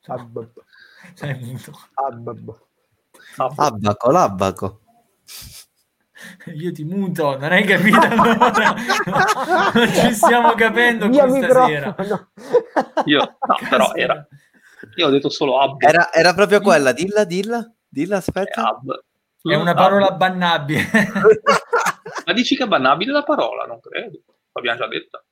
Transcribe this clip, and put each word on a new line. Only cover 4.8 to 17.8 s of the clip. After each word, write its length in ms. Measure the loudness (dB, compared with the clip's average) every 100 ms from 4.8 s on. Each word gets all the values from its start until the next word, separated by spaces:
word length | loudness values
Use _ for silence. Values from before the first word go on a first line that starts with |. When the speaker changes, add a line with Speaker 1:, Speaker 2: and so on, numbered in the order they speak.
| _ _ _ _ _ -20 -20 -20 -20 _ _ _ _ _ -20 -20 -18
Speaker 2:
Io 180 | -10 -10
ti 120 | -8
muto, 540 | -8 -6 -6 -2 -2 -2
non 120 | 0
hai 120 | 0
capito 340 | 2 2 4 4
allora? 760 | 4 4 2 4 2 2 0 -2
<laughs> 1000 | -4 -4 -2 0 0 0 -2 0 0
Non 140 | 2 2
ci 200 | 2 0
stiamo 400 | 2 4 4 4
capendo 540 | 2 0 2 0 2 2
Speaker 1:
Via 180 | 4 4
Speaker 2:
qui 160 | 2
stasera. 240 | 4 4 4 0 -6 -8
Speaker 1:
microfono. 320 | -6 -6 -8 _ -2 -2 0 -6 -4 -4 0
Speaker 3:
Io, 140 | 0
no, 360 | 0 _ -4 -4 0
però 180 | 0 0
Speaker 2:
Caspita. 140 | 0
Speaker 3:
era, 240 | -2 -4 -6 -20 _ _ _ _ -20 -4
io 120 | 0
ho 20 |
detto 200 | 2 0
solo 280 | -4 -2 2
hub. 240 | 0 2
Speaker 4:
Era, 300 | 4 4 2
era 200 | 2 2 4
proprio 240 | 2 4
Speaker 2:
Io 40 |
Speaker 4:
quella, 280 | 4 4 4
dilla, 320 | 0 -2 -2
dilla, 500 | -2 -4 -4 -6 -8 _